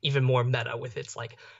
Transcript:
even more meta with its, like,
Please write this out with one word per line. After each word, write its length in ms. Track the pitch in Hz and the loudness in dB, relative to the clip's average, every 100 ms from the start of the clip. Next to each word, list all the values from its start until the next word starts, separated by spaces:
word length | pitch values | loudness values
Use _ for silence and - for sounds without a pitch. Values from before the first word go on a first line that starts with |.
even 200 | 147 139 | -2 2
more 200 | 127 127 | 4 4
meta 340 | 120 127 120 120 | 4 0 -2 -6
with 180 | 127 123 | -8 -10
its, 200 | 131 - | -10 -10
like, 220 | 117 - - - | -12 -14 -20 -16